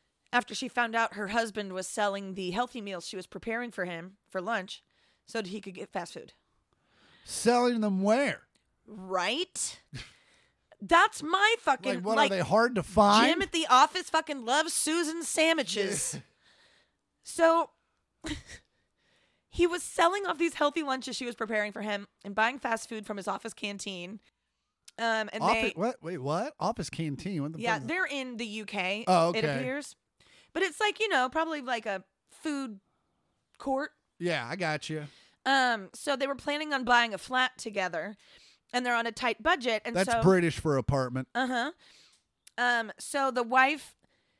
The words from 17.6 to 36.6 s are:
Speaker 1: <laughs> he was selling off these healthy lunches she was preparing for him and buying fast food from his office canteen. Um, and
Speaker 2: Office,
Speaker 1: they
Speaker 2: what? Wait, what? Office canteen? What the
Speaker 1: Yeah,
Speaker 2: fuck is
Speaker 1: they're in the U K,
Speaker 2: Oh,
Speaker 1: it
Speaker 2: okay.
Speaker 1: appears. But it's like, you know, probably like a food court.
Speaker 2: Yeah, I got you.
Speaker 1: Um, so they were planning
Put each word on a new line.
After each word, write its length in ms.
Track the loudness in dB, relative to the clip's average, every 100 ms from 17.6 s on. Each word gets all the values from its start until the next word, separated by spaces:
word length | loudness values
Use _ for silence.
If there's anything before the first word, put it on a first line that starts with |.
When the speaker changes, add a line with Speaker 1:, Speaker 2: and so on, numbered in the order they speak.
| 2 _ _ _ _ _
Speaker 1:
<laughs> 60 | -10 -10 -12 -20 _ _ _ _ _ _ _ _ _
he 160 | 0 2
was 160 | 0
selling 440 | -4 2 2 2 -2
off 120 | -2
these 160 | -2
healthy 280 | 0 0 0
lunches 340 | -4 -4 -6 -8
she 80 | -8
was 80 |
preparing 380 | -6 -4 -2 -2
for 80 | -4
him 240 | -4 -6 -8 _
and 100 | -6
buying 240 | 0 0 0
fast 300 | -4 -4 -6
food 180 | -10 -8
from 100 | -8
his 100 | -6
office 260 | -6 -8
canteen. 640 | -10 -10 -8 -8 -8 -10 -14 _ _ _ _ _ _ -18 -4
Um, 320 | -2 -2 -2
and 100 | 0
Speaker 2:
Office, 200 | 2 2
Speaker 1:
they 100 | 0
Speaker 2:
what? 280 | -2 -4 -4
Wait, 160 | -8 -6
what? 360 | -4 -2 -4 -4
Office 300 | -4 -4 -6
canteen? 520 | -6 -6 -6 -6 -6
What 100 | -6
the 60 | -6
Speaker 1:
Yeah, 140 | -4
Speaker 2:
fuck 80 | -4
is 60 | -2
Speaker 1:
they're 160 | -4 -2
in 300 | -4 -8 -8
the 100 | -8
U 180 | -8 -8
K, 380 | -4 -4 -2 2
Speaker 2:
Oh, 240 | 4 4
Speaker 1:
it 120 | 0
Speaker 2:
okay. 120 | -2 -2
Speaker 1:
appears. 360 | -4 -6 -8 -16 _ _ _ -20 _
But 80 | -2
it's 180 | -2 0
like, 180 | 0 0
you 100 | 2
know, 200 | 2 2
probably 320 | 0 -2 -4
like 260 | -4 -4 -4
a 160 | -6 -8 _ _
food 480 | -10 -4 -4 -6 -10 _ _ _ _ _ _ _ -10
court. 320 | -4 -2 -4 _ _ -6
Speaker 2:
Yeah, 280 | -2 -2 -4
I 80 | -4
got 320 | -2 -4 -4
you. 140 | -8 -10 -18 _ _ 0
Speaker 1:
Um, 440 | 2 2 0 -6
so 220 | -8 -4 -2
they 100 | -2
were 80 |
planning 380 | -4 -4 -4